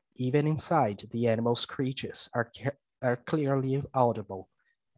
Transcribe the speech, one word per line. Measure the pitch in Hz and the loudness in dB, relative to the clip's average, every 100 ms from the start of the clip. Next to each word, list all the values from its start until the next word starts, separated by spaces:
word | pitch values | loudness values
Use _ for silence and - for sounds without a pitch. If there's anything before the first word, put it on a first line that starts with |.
| _ - | _ -6
Even | 127 147 151 | 0 2 2
inside, | 156 - 160 113 101 107 | 0 0 2 2 -2 -6
the | 117 117 | 0 2
animal's | 113 117 120 | 2 2 0
screeches | - - 131 131 - - - | -2 -2 -4 -4 -6 -4 -2
are | 120 117 - | -2 -4 -4
ca-, | 127 - _ _ | -6 -6 _ _
are | 127 - | -2 -2
clearly | - 156 139 139 131 139 139 | -2 0 2 2 0 -2 -2
audible. | 131 120 113 104 95 - _ _ _ _ | 2 2 2 -6 -10 -12 _ _ _ _